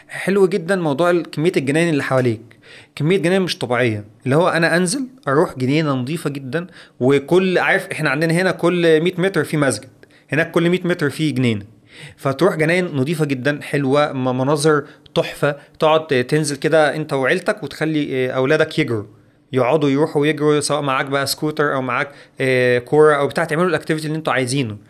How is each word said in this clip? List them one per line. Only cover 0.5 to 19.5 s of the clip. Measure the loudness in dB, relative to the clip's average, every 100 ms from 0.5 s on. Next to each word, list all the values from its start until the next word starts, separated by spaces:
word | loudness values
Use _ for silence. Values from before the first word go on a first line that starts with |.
| 0 -2 -2
موضوع | 0 0 2
ال-، | 0 -2
كمية | -2 -2 0
الجناين | 0 0 2
اللي | 0
حواليك. | 0 0 0 -2 -8 -20 -20 -20 -16 -4
كمية | 0 2
جناين | 2 0
مش | 0 -4
طبيعية. | -2 0 0 0 -8 -8 0
اللي | 2
هو | 2
أنا | 2 2 2
أنزل | 0 -2 -6 -8 -2
أروح | 2 0 0
جنينة | -2 0 0
نظيفة | -2 -4 -6 -6
جدا، | -8 -8 -8 -8 -16 -18 -2
وكل، | 2 2 4 2 2 2
عارف، | 2 0 -2
إحنا | -4 -2
عندنا | 0 0
هنا | 2 0
كل | 0 0 2 4 4
مية | 2 0
متر | 0 0
في | -2 0
مسجد، | 0 -2 -6 -20 -20 _ -4
هناك | -2 0
كل | 2 2
مية | 0 0
متر | -2 -2
في | -2 -2
جنينة. | 0 0 0 -6 -20 _ -20 -20 -6
فتروح | -4 2 2 2
جناين | 0 0 0
نظيفة | -2 -2 0 -2
جدا، | -2 -2 -4
حلوة، | -4 -2 2 2 2
م-، | -2 -2 -2
مناظر | 0 0 2 2 -2 -12 -8 -4
تحفة، | -4 -2 -4 -4 -10 -2
تقعد | 2 2 2 0 0
تنزل | 0 -2 -2
كده | 0 2 2 0
أنت | -4
وعيلتك | -2 0 0 -2 -6
وتخلي، | -8 -6 -2 -2 -2 -2 -2
آه، |
أولادك | 0 2 2 0 0
يجروا، | -2 -2 -6 -16 _ _ _